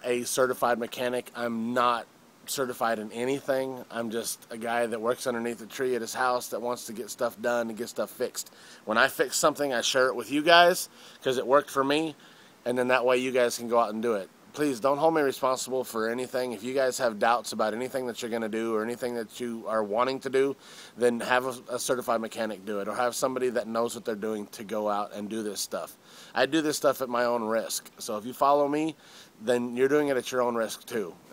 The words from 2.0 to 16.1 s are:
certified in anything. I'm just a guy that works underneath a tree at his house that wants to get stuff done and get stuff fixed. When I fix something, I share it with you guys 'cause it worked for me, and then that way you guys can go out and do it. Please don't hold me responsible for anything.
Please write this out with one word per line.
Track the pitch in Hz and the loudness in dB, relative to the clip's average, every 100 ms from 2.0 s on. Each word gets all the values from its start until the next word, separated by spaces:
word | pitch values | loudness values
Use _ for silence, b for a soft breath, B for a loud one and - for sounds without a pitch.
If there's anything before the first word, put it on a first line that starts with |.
| - - - - - | -4 -18 -20 -20 -8
certified | - 127 120 117 110 | -4 -4 0 0 0
in | 107 | -4
anything. | 113 123 139 139 131 131 127 - | -4 -2 -2 0 -2 -2 -8 -10
I'm | 117 117 | -6 -4
just | 113 110 - - | -4 -6 -10 -12
a | 120 | -10
guy | 117 120 120 | -4 -2 -2
that | 113 | -2
works | 110 123 131 | -2 -2 -2
underneath | 117 117 117 | -2 -4 -6
a | 107 | -10
tree | - 131 123 | -6 -2 -2
at | |
his | 113 | -4
house | - 127 123 - | -2 0 0 -2
that | 107 | -6
wants | 120 120 - | -4 -6 -8
to | |
get | 110 104 | -12 -10
stuff | - 120 104 | -4 -4 -2
done | 120 120 113 | -2 0 -2
and | 107 | -4
get | 113 | -8
stuff | - 107 | -6 -6
fixed. | - 120 - - B B B - | -4 -6 -6 -12 B B B -2
When | 110 | 4
I | 131 | 4
fix | - 135 - | 2 -2 2
something, | 165 135 143 | 2 2 -2
I | 120 | 0
share | - 135 127 | 0 2 2
it | 110 | 2
with | 107 | -2
you | 143 | 0
guys | 156 170 175 185 - B B B | 8 8 8 6 -2 B B B
'cause | 131 127 | -2 0
it | 110 | 4
worked | 143 143 | 4 4
for | 139 | 0
me, | 135 147 160 143 B B B B | 2 2 0 -6 B B B B
and | 120 123 | -2 0
then | 123 | 4
that | 127 | 4
way | 123 127 | 6 4
you | 127 | 4
guys | 123 120 - | 4 2 2
can | 120 | 2
go | 117 | 2
out | 110 | 2
and | 110 | 0
do | 120 | 0
it. | 104 92 - - - | 0 -4 -16 -16 -2
Please | 147 120 | -2 0
don't | 135 143 | 2 4
hold | 160 | 4
me | 160 | 4
responsible | 139 123 131 127 - 127 | 2 2 0 0 -2 -4
for | 120 113 | -4 -2
anything. | 110 | -2